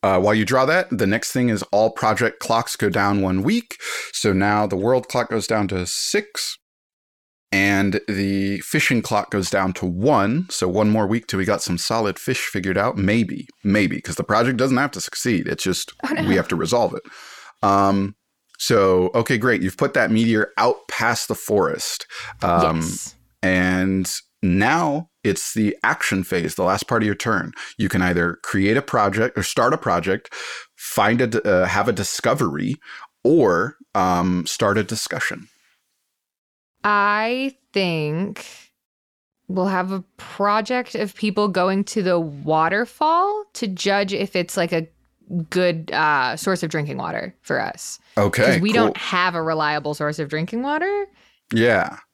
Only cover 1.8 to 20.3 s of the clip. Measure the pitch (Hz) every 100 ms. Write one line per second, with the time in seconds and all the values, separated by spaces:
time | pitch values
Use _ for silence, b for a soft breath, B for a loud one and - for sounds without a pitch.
1.8 | 110 - 110 107 117 - - 113 117 -
2.8 | 101 98 101 104 95 92 110 233 - -
3.8 | B B B - 107 95 101 104 107 95
4.8 | 107 127 120 123 - 113 98 110 98 92
5.8 | 90 - - 208 208 - - - _ _
6.8 | _ _ _ _ _ _ _ 98 98 98
7.8 | 101 101 - 98 98 98 98 101 - 151
8.8 | - 120 98 104 98 104 90 101 95 90
9.8 | 90 87 123 131 101 139 180 - 90 92
10.8 | 107 110 101 117 113 98 92 101 - 87
11.8 | - 113 104 90 - 127 - 104 92 95
12.8 | 110 113 95 117 101 - - _ 101 98
13.8 | 92 - - - - 104 120 123 131 127
14.8 | 139 95 - - 127 98 - - 185 180
15.8 | - - 262 311 - 95 - 90 82 120
16.8 | 98 - - B B B B B 104 98
17.8 | 98 98 98 - _ _ _ _ - 113
18.8 | 95 92 90 117 117 123 123 110 92 -
19.8 | 139 - 110 110 113